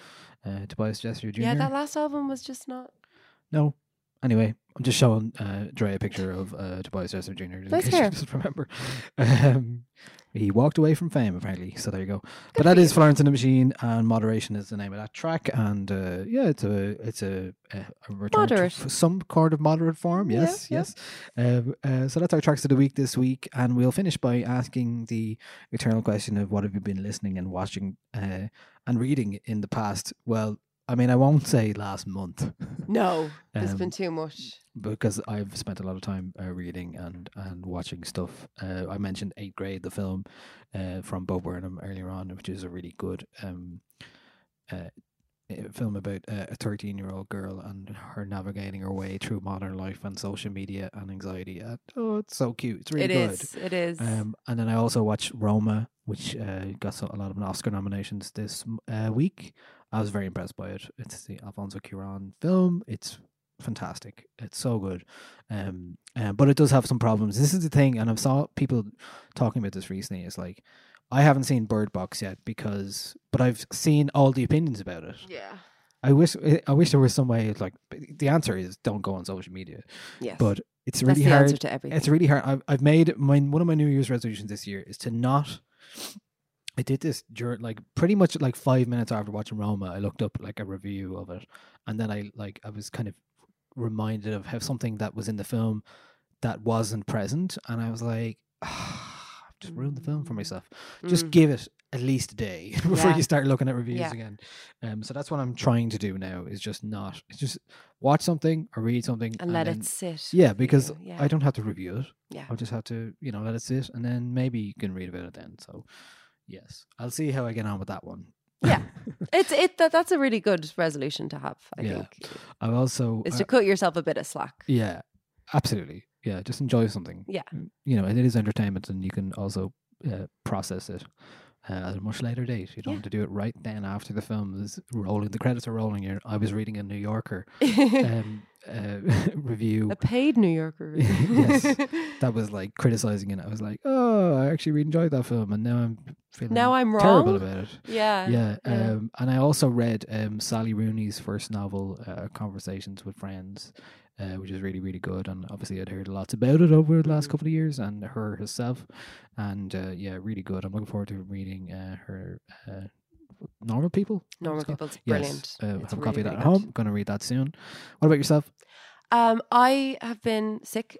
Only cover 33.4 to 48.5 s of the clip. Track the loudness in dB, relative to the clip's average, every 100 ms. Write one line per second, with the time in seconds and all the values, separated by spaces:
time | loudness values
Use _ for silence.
33.4 | _ -4 -2 -2 -4 -4 -4 -4 -6 -10
34.4 | -18 -18 _ -10 -8 -2 0 -2 -6 -6
35.4 | -6 -8 -10 -8 -8 -8 -6 -6 -8 -10
36.4 | -10 -8 -10 -10 -10 -10 -12 -14 -16 -14
37.4 | -12 -10 -8 -8 -8 -10 -10 -8 -8 -10
38.4 | -20 -12 -8 -6 -6 -6 -6 -6 -8 -10
39.4 | -14 -10 -8 -8 -8 -6 -4 -4 -8 -18
40.4 | -20 -20 _ -8 -6 -8 -8 -8 -4 -4
41.4 | -4 -8 -8 -10 -12 -10 -10 -10 -10 -12
42.4 | -10 -10 -10 -12 -14 -8 -8 -8 -12 -14
43.4 | -12 -10 -12 -16 _ _ -20 _ _ _
44.4 | _ _ -14 -14 -14 _ _ _ _ _
45.4 | -16 -14 -12 -6 -6 -4 -6 -8 -8 -8
46.4 | -8 -6 -6 -4 -8 -8 -8 -10 -10 -10
47.4 | -10 -12 -12 -14 -14 -16 -14 -12 -8 -8
48.4 | -8